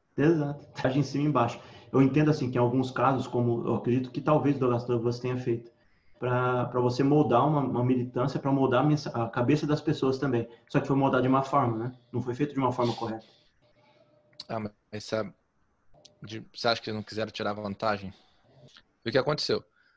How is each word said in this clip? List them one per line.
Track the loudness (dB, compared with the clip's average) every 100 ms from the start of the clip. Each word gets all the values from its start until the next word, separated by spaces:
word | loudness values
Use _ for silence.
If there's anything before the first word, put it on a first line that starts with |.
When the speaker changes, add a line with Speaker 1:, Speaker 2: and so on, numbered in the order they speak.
| _ 0
Speaker 1:
Exato. | 2 2 -2 -8 -14 -4
Age | -2 0
em |
cima | 0 0
e | 0
embaixo. | 2 0 -2 -16 -20 0
Eu | 2
entendo, | 4 4 2
assim, | 2 -2
que | 0
em |
alguns | 2 0 -2
casos, | 0 0 0 -2
como | 0 0 0 0
eu | -2
acredito | 0 0 -2
que | -4
talvez | 2 2 2 2
The | 0
Last | 0 0
of | 0 0
Us | -2
tenha | -4 -4
feito, | -2 -4 -6 _ _ _ -20 -6
pra, | -2 0 0 0 0
pra | 0
você | 0 2
moldar | 4 4 4 4 4
uma, | 2
uma | 0 0 2
militância, | 2 0 -2 -2 -2
pra | 0
moldar | 2 4 4
a | 4
mensa-, | 2 0
a | -4 -2
cabeça | 0 2 2 2
das | 0
pessoas | 0 0 0 0
também. | 0 0 -2 -12 _
Só | -2
que | 0
foi | 2
moldado | 4 2
de | 2
má | 2
forma, | 2 0 0 -2
né? | -6 -10 _
Não | -6
foi | -4 -4
feito | -4
de | 0
uma | 0
forma | 0 -2 -2
correta. | -6 -8 -14 _ _ _ _ _ _ _ _ _ _ -20 -10
Speaker 2:
Ah, | -8
mas | -8 -12 _
essa, | -14 -4 -4 -4 -12 _ _ _ _ _ -20 -20 _
de, | -14 -14 -14
você | -4 -2
acha | -2
que | -4
eles | -8
não |
quiseram | -8 -8 -6
tirar | -6 -6
vantagem? | -6 -8 -4 -4 -4 -8 -16 _ _ _ _ -20 -20 _ _ -2
O |
que | -2
aconteceu? | 0 -2 -2 -4 -6 _ _